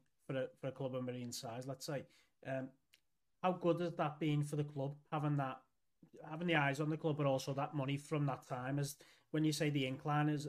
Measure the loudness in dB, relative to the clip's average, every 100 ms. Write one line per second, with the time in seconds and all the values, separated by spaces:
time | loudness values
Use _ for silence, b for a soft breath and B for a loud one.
0 | _ _ -6 -4 -4 -6 -8 -4 -4 -4
1 | -4 -6 -6 -8 -8 -8 -8 -8 -6 -6
2 | -6 _ _ _ -6 -6 -6 -12 _ _
3 | _ _ _ _ -2 2 2 2 0 0
4 | -2 0 2 2 2 -2 -2 -2 -4 -6
5 | -6 -2 2 2 0 -4 _ _ _ _
6 | -20 -18 -12 -4 4 6 6 2 0 0
7 | 0 2 2 2 0 -2 -2 0 0 -2
8 | 0 0 0 -2 -4 -4 -2 0 -2 -6
9 | -16 -20 _ 2 2 4 2 2 0 -2
10 | 2 4 4 2